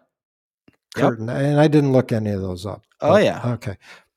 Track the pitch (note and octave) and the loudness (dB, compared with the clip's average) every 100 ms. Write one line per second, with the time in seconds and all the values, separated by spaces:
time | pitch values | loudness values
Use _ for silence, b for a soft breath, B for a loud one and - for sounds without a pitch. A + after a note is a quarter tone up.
0 | _ _ _ _ _ _ _ _ _ - | _ _ _ _ _ _ _ _ _ -2
1 | C3+ A2+ A2 C#3 C#3 D3 D3+ D3 C#3+ C3 | -2 -2 -6 -4 0 2 4 4 4 2
2 | B2+ A#2 G#2+ G2+ F#2+ F2+ G2+ F#2 _ - | 2 -2 -2 -4 -6 -8 -10 -12 _ -6
3 | C#3+ G3 C#3+ - A#2 A2+ - F2+ b b | 2 4 2 -2 -4 -6 -8 -14 b b
4 | b | b